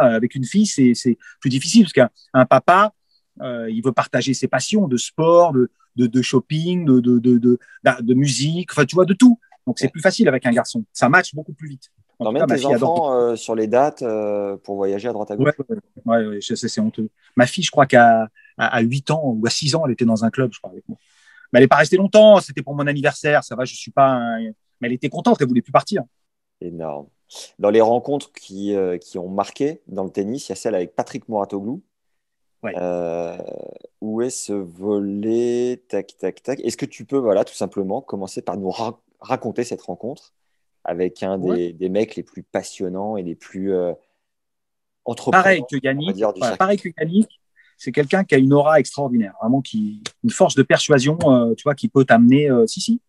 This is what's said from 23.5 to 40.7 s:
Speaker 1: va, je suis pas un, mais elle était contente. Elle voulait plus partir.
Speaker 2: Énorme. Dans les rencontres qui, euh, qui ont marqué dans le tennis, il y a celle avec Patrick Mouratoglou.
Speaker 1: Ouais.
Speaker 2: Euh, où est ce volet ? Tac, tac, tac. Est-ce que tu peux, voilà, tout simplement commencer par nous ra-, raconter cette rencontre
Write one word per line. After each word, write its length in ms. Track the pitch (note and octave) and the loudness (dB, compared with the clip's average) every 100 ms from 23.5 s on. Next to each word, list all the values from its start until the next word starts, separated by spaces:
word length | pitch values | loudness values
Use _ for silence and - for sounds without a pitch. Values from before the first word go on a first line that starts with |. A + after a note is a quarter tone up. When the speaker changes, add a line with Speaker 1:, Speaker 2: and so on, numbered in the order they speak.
| A2+ | -8
Speaker 1:
va, 100 | B2+ | -8
je 100 | - | -8
suis 160 | - | -6
pas 160 | B2 C3+ | 2 2
un, 320 | B2+ A#2 A2+ A2+ A2 _ - | 2 -4 -6 -8 -12 _ -10
mais 80 | - | -6
elle 60 | |
était 160 | B2+ C#3+ | -4 -6
contente. 280 | E3 A#3+ A3+ | -2 0 0
Elle 60 | C3+ | 0
voulait 140 | B2 | -2
plus 100 | - | 2
partir. 300 | C3 - G3 A#2+ _ _ _ _ - | 0 2 -6 -6 _ _ _ _ -18
Speaker 2:
Énorme. 460 | F2 E2 D#2+ C#2+ C#2+ _ _ - - - | -14 -10 -10 -10 -16 _ _ -20 -20 -4
Dans 140 | G2+ | 0
les 100 | G#2+ | 4
rencontres 500 | A2 A#2+ A#2+ C#3 - | 4 2 -2 -6 -8
qui, 440 | - - F#2+ G2+ G2+ | -20 -18 -10 -4 -2
euh, 220 | F#2+ F2+ | -2 -4
qui 180 | - F#2+ | -10 -12
ont 120 | F2+ | -8
marqué 520 | G2 G2 - C#3+ D#3+ - | -6 -6 -4 -6 -6 -12
dans 160 | F#2+ | -10
le 80 | F#2+ | -8
tennis, 360 | G#2 G2+ C3+ - | -6 -6 -6 -10
il 40 | |
y 20 | |
a 20 | F#2+ | -8
celle 200 | A#2 G2+ | -6 -4
avec 200 | F2 - | -6 -8
Patrick 320 | - C3 - | -10 -10 -8
Mouratoglou. 540 | A2 G2 G2 G2+ D#3 _ _ _ _ _ _ _ _ | -6 -6 -8 -8 -12 _ _ _ _ _ _ _ _
Speaker 1:
Ouais. 120 | G#2+ F2 | -12 -8
Speaker 2:
Euh, 600 | F2+ F2 E2+ E2+ E2+ F2 - - - - - - | -6 -6 -6 -6 -8 -10 -14 -16 -16 -20 -20 -14
où 200 | A2 A2 | -10 -6
est 80 | B2 | -6
ce 240 | B2 - | -8 -10
volet ? 1300 | G2+ F2+ E2+ G2 G2+ G2+ G2+ A2 A2+ A#2+ A#2+ B2 B2 - | -10 -10 -10 -4 -4 -4 -6 -4 -2 -2 -2 -4 -6 -8
Tac, 260 | G2+ - - | -8 -8 -8
tac, 240 | F#2+ - | -10 -8
tac. 160 | - C3 | -8 -6
Est-ce 180 | - - | -6 -6
que 80 | A2+ | -10
tu 200 | - A2+ | -12 -6
peux, 120 | C#3 | -2
voilà, 260 | A#2+ G2 | 2 0
tout 120 | A#2 - | 0 -6
simplement 460 | G2 G2+ F#2+ A2+ | -8 -6 -6 -6
commencer 400 | - G2+ F#2+ - | -8 -10 -10 -10
par 140 | - F#2+ | -10 -8
nous 120 | F#2+ | -6
ra-, 320 | F#2 A2+ A2 _ _ | -6 -8 -10 _ _
raconter 440 | - B2 A#2 G2+ | -8 -6 -6 -6
cette 180 | - F#2 | -6 -8
rencontre 520 | - F2+ A2 D3+ _ _ _ _ _ | -12 -12 -12 -14 _ _ _ _ _